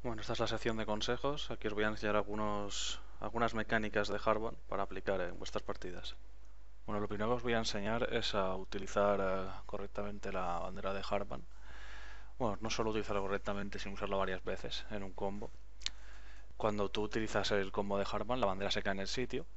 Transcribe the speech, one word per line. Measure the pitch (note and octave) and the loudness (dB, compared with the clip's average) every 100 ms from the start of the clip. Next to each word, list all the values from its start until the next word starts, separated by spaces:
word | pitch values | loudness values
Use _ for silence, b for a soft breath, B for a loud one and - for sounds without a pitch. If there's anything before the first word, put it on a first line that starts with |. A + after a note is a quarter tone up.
Bueno, | B2 A2 | -2 -2
esta | - | 0
es | A2+ | 2
la | A2 | 2
sección | A2+ A#2+ A2 | 2 2 2
de | G#2+ | 0
consejos. | G#2+ - A#2+ C#3 D3 - | 0 2 2 0 0 -2
Aquí | A#2 G#2+ | -2 -2
os | |
voy | G#2 | 2
a | G#2+ | 2
enseñar | G#2+ G#2+ G#2 | 2 2 2
algunos, | G2+ G#2+ G#2+ G#2 G2+ - - - - - | 2 0 2 0 0 0 -2 -2 -4 -4
algunas | G#2+ A#2 A#2 | -2 2 2
mecánicas | A2 G#2+ A2+ G#2+ G#2 G2+ | 2 2 2 2 2 2
de | G2+ | 2
Harvan | G#2 G#2+ A2+ - - | 2 2 0 -4 -4
para | G2 | -2
aplicar | G2 F#2+ G2+ F#2+ | -2 -2 0 0
en | F2 F2 | 0 -2
vuestras | F2+ G#2+ | -2 -2
partidas. | - G2 F2+ F2 - - - - - - - - - | -2 -2 -4 -4 -4 -4 -6 -6 -6 -6 -6 -6 -2
Bueno, | G#2 | 0
lo | G#2 | 0
primero | G#2 G#2+ | 0 2
que | B2 | 2
os | |
voy | B2 | 2
a | A#2 | 2
enseñar | A2+ G#2 G2+ A#2 A#2 | 2 0 0 0 0
es | A#2 A2 G#2 | 0 0 2
a | F#2+ F#2+ | 2 0
utilizar, | F#2+ G2+ F#2+ G#2 G2+ G2 | -2 -4 0 4 4 4
eh, | F#2+ F#2+ F#2+ - - | 2 0 -2 -4 -4
correctamente | G2+ G2+ - G#2 G2+ G2 | -4 -2 -2 -2 -2 -2
la | F#2+ F2+ F2 | -2 0 0
bandera | F2+ F#2+ G2 | -2 -2 -2
de | G2 G2 | 0 0
Harvan. | G2+ G2+ C2 - B B B B B B B B - | 0 0 -4 -4 B B B B B B B B 0
Bueno, | A#2+ G2 | 0 2
no | G#2+ | 0
solo | - A2 | 2 2
utilizarla | G#2+ G#2 G2+ | 2 2 0
correctamente, | G2 G2 - G2+ G2+ G2 | 2 0 0 0 -2 -2
sino | G2+ G2 | -2 -2
usarla | G2+ G2 | 0 2
varias | F#2+ F#2 | 2 0
veces | F#2 F#2 B2 - - | -2 -2 -2 -2 -2
en | G#2+ | -2
un | G2 | -2
combo. | - G2+ G2+ A2 - - - - B B B B B B - | -2 -2 0 -4 -4 -6 -4 -4 B B B B B B 2
Cuando | A2 G#2 G2 | 2 4 2
tú | A2 | 2
utilizas | G#2 A2+ G#2+ G#2+ G2 | 2 2 2 2 4
el | G#2 G2 | 2 2
combo | G#2 G2+ G2+ | 0 2 2
de | G2 | 2
Harvan, | G#2 G#2 B2+ | 0 0 2
la | G2+ | 2
bandera | F#2+ G2 | 2 0
se | G#2 | 2
cae | G2+ | 2
en | G2 | 0
el | G2 | 0
sitio. | - B2 B2+ - | 0 0 -2 -4